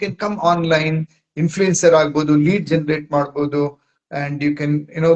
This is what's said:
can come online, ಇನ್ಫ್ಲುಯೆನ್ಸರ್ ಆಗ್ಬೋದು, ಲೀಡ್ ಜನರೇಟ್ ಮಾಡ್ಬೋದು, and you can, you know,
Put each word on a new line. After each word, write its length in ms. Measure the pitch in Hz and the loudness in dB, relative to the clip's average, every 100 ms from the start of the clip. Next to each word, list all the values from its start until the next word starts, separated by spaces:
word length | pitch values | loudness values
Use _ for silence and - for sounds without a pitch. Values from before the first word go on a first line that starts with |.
can 120 | 196 - | -8 -6
come 220 | 208 208 | -6 -2
online, 680 | 170 175 165 160 160 160 160 _ _ - | 0 0 0 0 0 -4 -6 _ _ -4
ಇನ್ಫ್ಲುಯೆನ್ಸರ್ 560 | 165 185 190 170 170 | -4 0 0 4 6
ಆಗ್ಬೋದು, 420 | 160 151 147 151 147 | 6 4 0 2 2
ಲೀಡ್ 320 | 151 202 143 | 2 0 0
ಜನರೇಟ್ 440 | 160 151 156 151 | -2 -2 -6 -2
ಮಾಡ್ಬೋದು, 720 | 143 139 143 143 143 143 - _ _ _ | -2 -2 -4 -4 -2 -4 -6 _ _ _
and 300 | 143 143 147 | -10 -8 -4
you 120 | 147 147 | -4 -4
can, 140 | 147 | -2
you 320 | 147 - 165 | -2 -4 -2
know, 100 | 165 | 2